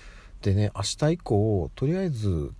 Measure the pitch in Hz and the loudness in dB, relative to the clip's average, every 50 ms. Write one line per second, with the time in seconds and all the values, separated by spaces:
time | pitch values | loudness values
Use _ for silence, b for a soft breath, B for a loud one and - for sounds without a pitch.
0 | B B B B B B B - - 101 95 101 104 104 - - 101 - - - | B B B B B B B -4 0 2 2 4 2 2 0 -2 -4 -4 -2 0
1 | 151 151 165 170 - - 117 101 104 110 107 95 82 - - - 127 139 165 190 | 2 2 2 0 0 2 2 4 4 4 2 2 0 -2 -4 -2 0 0 0 0
2 | 196 180 147 113 107 101 90 80 71 67 - | 0 -2 -2 0 0 0 0 0 -2 -4 -6